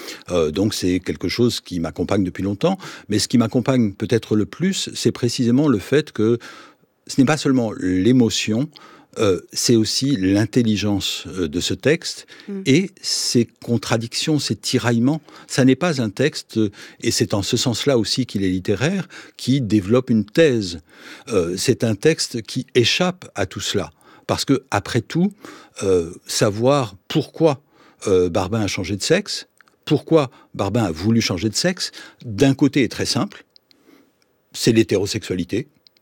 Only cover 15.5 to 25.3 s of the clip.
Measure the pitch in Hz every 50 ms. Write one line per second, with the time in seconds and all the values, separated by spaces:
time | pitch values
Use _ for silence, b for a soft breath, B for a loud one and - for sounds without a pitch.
15.5 | - - 127 131 131 - 175 180 156 131 117 104 - - 127 156 156 - - -
16.5 | - 110 110 101 B B B B B B - 117 - - 120 - - 101 98 -
17.5 | - 113 - 131 110 - - 143 135 120 104 - - - 131 - - 104 98 92
18.5 | 92 92 90 - 104 90 123 160 202 196 156 B B B B B B - - -
19.5 | 131 147 127 95 107 107 87 95 113 127 127 - 120 110 104 - - 165 165 147
20.5 | 123 113 101 87 85 82 B B B B B B B B B - 117 95 85 85
21.5 | 90 95 - - 113 - 127 113 107 - - 151 160 - - - - 120 107 -
22.5 | - 135 - - - 127 117 - - - 180 180 180 - - - - - 98 -
23.5 | - 104 - - - 101 82 76 b b b b b b b - 113 - - -
24.5 | 90 92 - _ - 101 - - - 120 - - - 160 180 208